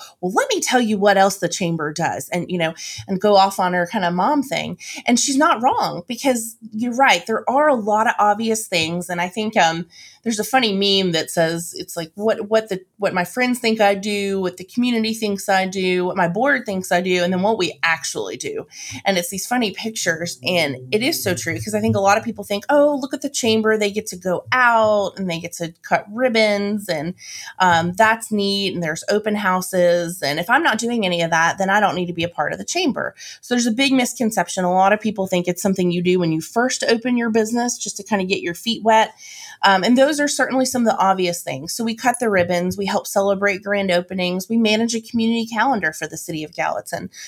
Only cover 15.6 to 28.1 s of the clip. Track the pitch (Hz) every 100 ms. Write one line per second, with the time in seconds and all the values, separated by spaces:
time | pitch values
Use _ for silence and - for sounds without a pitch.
15.6 | 190 190 185 180 180 190 175 190 277 269
16.6 | 214 190 185 180 185 180 175 185 202 220
17.6 | 170 - 165 160 - 131 98 104 - 85
18.6 | - - - - - 185 175 190 - 247
19.6 | 214 - 226 220 180 160 170 - 160 175
20.6 | 147 127 127 214 262 330 196 175 170 160
21.6 | - 208 220 208 196 214 226 214 196 202
22.6 | - 285 294 294 269 - 277 - 226 220
23.6 | 220 220 208 202 208 185 185 175 - 254
24.6 | 247 226 220 208 196 - 185 165 170 -
25.6 | 165 - - 170 - 220 254 220 214 202
26.6 | 202 214 196 156 160 - - - - -
27.6 | 185 165 175 185 220